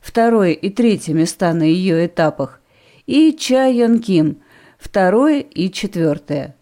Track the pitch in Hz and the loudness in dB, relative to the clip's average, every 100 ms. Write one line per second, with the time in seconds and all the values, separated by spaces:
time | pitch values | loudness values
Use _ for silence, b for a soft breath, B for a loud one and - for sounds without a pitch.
0 | - - 233 226 185 - 196 196 240 180 | -6 -2 2 2 2 0 -4 0 0 0
1 | - 156 165 - 180 165 156 170 190 165 | -2 -2 -2 -2 -2 0 0 0 0 0
2 | 170 - 156 - 135 - b b b b | -2 -2 -2 -2 -10 -10 b b b b
3 | b 269 320 311 - 254 262 240 233 233 | b 2 2 2 -2 2 2 2 2 0
4 | 233 180 156 147 b b b b - 202 | 2 0 0 -4 b b b b -6 0
5 | 185 208 294 285 - - 185 - 202 180 | 2 2 2 0 -4 -6 -6 -6 -8 -2
6 | 165 147 - 147 135 - | -2 -2 -6 -8 -8 -16